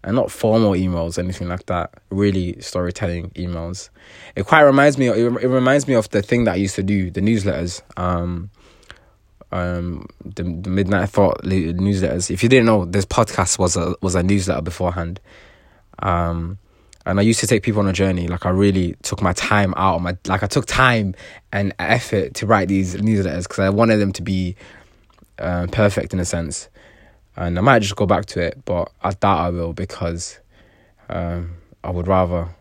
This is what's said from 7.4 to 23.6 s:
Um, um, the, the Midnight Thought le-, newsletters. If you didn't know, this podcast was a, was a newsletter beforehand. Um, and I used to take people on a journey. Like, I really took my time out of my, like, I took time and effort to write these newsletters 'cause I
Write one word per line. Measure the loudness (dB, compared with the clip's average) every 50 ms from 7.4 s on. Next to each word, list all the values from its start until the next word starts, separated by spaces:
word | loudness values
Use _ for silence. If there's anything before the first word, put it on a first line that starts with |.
| 0 -2 -2 -2 -4 -6 -8 -10 -16 _ -8 -6
Um, | -4 -2 -2 -2 -2 -4 -6 -8 -10 -12 _ _ _ -20 _ _ _ _ -20 -20 _ _ _ _ _ _ _ _ -16 _
um, | -6 -4 -4 -2 -4 -4 -4 -6 -8 -8 -12 -16 -20 _ -18
the, | -16 -10 -8 -6
the | -6 -6 -6 -6 -2
Midnight | 0 0 2 2 2 0 0 0
Thought | 2 2 2 2 2 0 -2
le-, | -2 0 0 0 0 -2
newsletters. | 0 0 0 2 2 0 0 -2 -2 -2 -4
If | -2 0
you | 4 6
didn't | 6 6 8
know, | 6 4 4 2
this | 0 0 -2 0
podcast | 0 2 0 0 0 0 -2 0 0 0 0
was | 0 0 0
a, | 0 -2 -4 -4 -2
was | -2 0 0
a | 0 2
newsletter | 2 2 2 2 0 -2 -2
beforehand. | -4 -6 -6 -2 -2 -2 -2 -2 -6 -6 -8 -12 _ _ -20 -20 -20 -20 _ _ _ _ _ _ _ _ -12 -6
Um, | -2 0 0 0 0 0 -2 -4 -4 -6 -8 -12 _ _ _ _ _ _ -20 _ _
and | -2 2 4
I | 4
used | 4 4 2
to | 2 2
take | 2 2 2
people | 0 0 2
on | 0 0
a | 2
journey. | 2 2 2 2 0 -2 -4
Like, | -4 -4 -2
I | 0
really | 2 4 4 4 4 4 0 -2 -4 _
took | -8 -8 -6 -2
my | 0 -2 0
time | -2 -2 0 0 2 2 0 0
out | 0 0 0 0
of | 0
my, | -2 -4 -6 -6 _ -4
like, | -2 -2 -2
I | -2
took | -2 -2 -2
time | -2 0 2 2 4 4 2 0 -2 -4 -8 -14 -20 -20 -20 _ _
and | -4 -2 -2 -2 -4 _
effort | -2 0 0 0 0 -2 -2 -2 -2 -2 -6
to | -6 0
write | 2 2 2 4 2
these | 2 0 0 0 -2
newsletters | -2 0 2 2 2 0 0 -2 -4 -6 -6
'cause | -2
I | 0